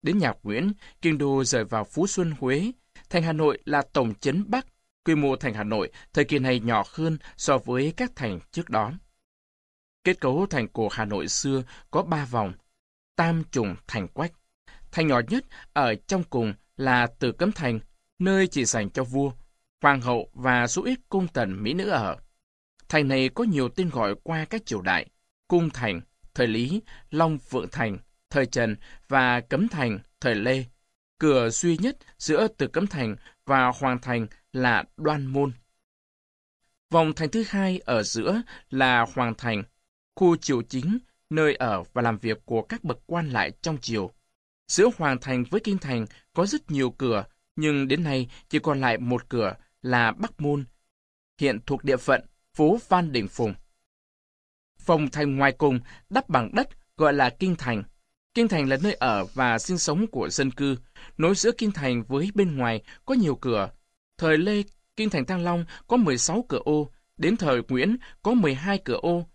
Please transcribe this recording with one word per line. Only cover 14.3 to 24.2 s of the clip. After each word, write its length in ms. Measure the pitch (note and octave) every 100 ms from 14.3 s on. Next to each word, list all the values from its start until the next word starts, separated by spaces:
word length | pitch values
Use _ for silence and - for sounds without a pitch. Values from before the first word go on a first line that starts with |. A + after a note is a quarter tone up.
| - _ _ - - -
Thành 140 | - D#3+
nhỏ 140 | B2 A#2
nhất 160 | A#3 - - -
ở 220 | - B2+
trong 300 | G#2+ - F#3+
cùng 300 | E3+ B2+ A2 G2+ _ -
là 300 | C3+ B2 A#2+
Tử 260 | - B2+
Cấm 200 | - F#3
Thành, 280 | G#3 C#3 A2+ - _ _ _
nơi 280 | F3+ G3 F#3+
chỉ 180 | C#3+
dành 260 | A#2 A#2 G2+
cho 140 | C3
vua, 280 | B2 C3 C#3 B2 - _ _ _
hoàng 180 | D3 C#3
hậu 300 | B2 A#2+ -
và 340 | - B2+ B2 A#2+
số 180 | -
ít 140 | A#3+ C4 _
cung 200 | G3 F3+
tần 340 | C3+ G#2+ F#2+
mỹ 120 | G#2
nữ 140 | E3+ G3
ở. 280 | D#3 G2 - - _ _ _ _ _ -
Thành 200 | D#3 C#3
này 200 | C3+ C3
có 160 | E3
nhiều 240 | A#3 D3+ B2+
tên 220 | - F3
gọi 240 | C3 G#2 G2+